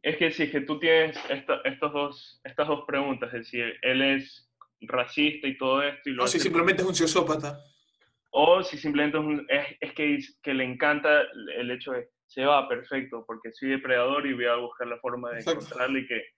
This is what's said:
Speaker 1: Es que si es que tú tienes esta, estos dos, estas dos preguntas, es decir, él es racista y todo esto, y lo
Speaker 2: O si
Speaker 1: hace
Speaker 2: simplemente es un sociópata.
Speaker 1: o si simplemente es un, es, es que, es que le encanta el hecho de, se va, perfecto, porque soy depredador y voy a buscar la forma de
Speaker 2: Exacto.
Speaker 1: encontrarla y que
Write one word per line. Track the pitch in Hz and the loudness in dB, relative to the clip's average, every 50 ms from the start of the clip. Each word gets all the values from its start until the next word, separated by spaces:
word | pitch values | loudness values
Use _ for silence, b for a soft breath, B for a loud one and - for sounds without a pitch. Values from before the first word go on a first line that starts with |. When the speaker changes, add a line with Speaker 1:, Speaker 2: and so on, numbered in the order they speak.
| - | -2
Speaker 1:
Es | 147 156 | -2 0
que | - 175 160 | 2 2 0
si | 151 - 160 | 2 0 -2
es | 143 | 0
que | - 143 | 0 -2
tú | 139 147 151 147 | -2 -2 -4 0
tienes | 165 165 160 160 156 160 151 - - - | 4 6 6 6 6 4 -2 -8 -6 -6
esta, | 139 139 - - - - - | -6 -6 0 -2 -2 0 0
estos | 135 135 - - 147 151 | -4 -4 -2 -4 -2 -2
dos, | 147 143 143 143 - - - - _ _ | -2 -4 -4 -6 -12 -20 -20 -20 _ _
estas | 131 127 - 151 | -10 -2 -2 0
dos | 151 147 143 - | 0 0 -2 -2
preguntas, | - 143 139 139 143 135 123 123 117 120 | -4 -2 -2 0 -2 -2 -4 -6 -6 -6
es | 117 | -10
decir, | 113 - - 120 120 117 - - - | -10 -6 -6 -4 -4 -4 -6 -2 0
él | 127 127 131 | 0 2 4
es | 135 139 135 135 135 135 - - _ _ _ _ - _ _ _ | 4 2 2 0 -2 -6 -16 -20 _ _ _ _ -20 _ _ _
racista | - - - 127 123 - - - 147 151 151 151 151 | -10 -4 -2 -2 -2 -2 0 2 2 2 0 -2 -6
y | 139 131 | -6 -4
todo | - 135 131 131 135 143 | -2 0 2 2 2 2
esto, | 143 143 - - - | 0 -4 -6 -8 -8
y | 135 | -2
lo | 123 123 | 0 0
Speaker 2:
O | |
si | 127 - | 2 2
Speaker 1:
hace | 165 - | 2 0
Speaker 2:
simplemente | - 165 165 170 185 190 180 | 2 2 2 4 4 2 2
es | 185 | 0
un | 190 180 | 0 2
sociópata. | - 165 156 - 180 165 156 156 147 147 147 143 - - _ _ _ _ _ _ _ _ _ _ _ _ _ | 2 2 4 4 2 2 2 0 -2 -2 -8 -10 -12 -18 _ _ _ _ _ _ _ _ _ _ _ _ _
Speaker 1:
o | - 135 147 165 175 190 185 | 2 4 6 8 6 6 4
si | - 151 | -2 -8
simplemente | 147 - 156 143 143 147 151 147 160 | -6 -4 -2 2 2 2 2 2 0
es | 151 | 0
un, | 151 151 147 143 - | 0 -2 -4 0 0
es, | 131 143 143 - - _ | 0 0 0 -2 -8 _
es | - 156 - | -10 -10 -4
que, | - 151 147 143 | -2 0 0 0
es | 139 135 - _ _ | 0 -2 -8 _ _
que | - 147 135 | -6 -4 -2
le | 131 131 | -2 -2
encanta | 127 127 123 - 147 147 147 143 151 151 147 131 - - 117 110 80 73 | -2 -2 0 2 2 2 2 4 4 6 6 4 2 -4 -14 -12 -8 -6
el | 104 123 123 | -6 -4 -6
hecho | 123 123 - 143 | -6 -8 -6 -6
de, | 131 123 120 _ _ _ _ | -6 -6 -6 _ _ _ _
se | _ - 131 131 | _ -6 0 2
va, | 143 147 139 135 135 | 4 4 4 4 2
perfecto, | 123 120 123 - 139 135 131 - - 117 113 | -4 -6 -4 -6 -6 -6 -6 -6 -12 -14 -10
porque | - 113 113 _ 113 | -12 -14 -12 _ -16
soy | 113 - 135 135 | -14 -8 -4 -2
depredador | 135 135 135 131 127 123 123 131 139 147 143 | -2 -2 0 2 2 2 4 2 2 0 0
y | 139 131 | -2 -2
voy | 120 123 | 0 2
a | 120 120 | 2 2
buscar | 123 123 120 - - 123 | 0 -2 -6 -8 -8 -8
la | 120 120 117 | -8 -8 -6
forma | - 127 120 123 123 120 | -6 -6 -6 -6 -6 -8
de | 120 117 | -8 -6
Speaker 2:
Exacto. | 110 - 165 143 - | -2 -2 -2 -2 -4
Speaker 1:
encontrarla | - - 123 127 131 135 135 | -10 -4 -2 -2 0 0 -2
y | 131 | -2
que | - 123 110 101 - _ | -2 -6 -6 -6 -10 _